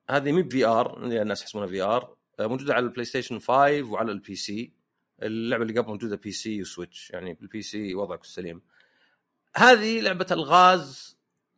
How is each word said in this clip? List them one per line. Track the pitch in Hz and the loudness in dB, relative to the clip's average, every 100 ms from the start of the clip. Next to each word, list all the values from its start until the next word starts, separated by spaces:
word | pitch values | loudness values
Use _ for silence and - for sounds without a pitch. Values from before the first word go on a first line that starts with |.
| - | -4
هذه | 139 139 | -2 2
مي | 160 | 2
بي | 151 127 113 | 2 2 4
آر، | 113 123 - 123 | 4 0 -4 -4
الناس | 117 107 101 | -2 -2 -4
يحسبونها | - 104 98 | -6 -8 -6
في | 95 | -2
آر، | 98 120 131 _ _ - | 0 0 -2 _ _ -6
آه، | 110 | -4
موجودة | 131 139 | -2 0
على | 120 123 | 0 0
البلاي | - 117 | -4 -6
ستيشن | 131 120 110 | -6 -6 -6
فايف | - 127 143 147 123 | 0 4 4 2 -2
وعلى | 101 113 | -4 -4
البي | 101 - 95 | -4 -8 -10
سي. | - 101 120 _ _ _ _ _ | -8 -8 -10 _ _ _ _ _
اللعبة | 107 113 113 120 | -8 -4 -2 -2
اللي | 113 110 | 0 -2
قبل | 113 | -2
موجودة | 107 113 101 | -6 -6 -8
بي | 104 | -8
سي | 95 110 107 | -8 -6 -6
وسويتش، | 90 - 87 - - | -8 -10 -12 -14 -14
يعني، | 90 90 | -12 -10
بالبي | 80 101 110 | -12 -12 -12
سي | 98 107 101 92 | -10 -8 -6 -6
وضعك | 98 85 | -6 -8
السليم. | - - 90 85 - _ _ _ _ _ _ _ _ - | -12 -12 -12 -14 -18 _ _ _ _ _ _ _ _ 4
هذه | 233 233 214 226 | 8 8 4 0
لعبة | 208 180 180 | 0 -2 0
ألغاز، | 165 143 170 180 185 139 131 - - _ _ _ | 0 4 8 8 6 0 -14 -20 -20 _ _ _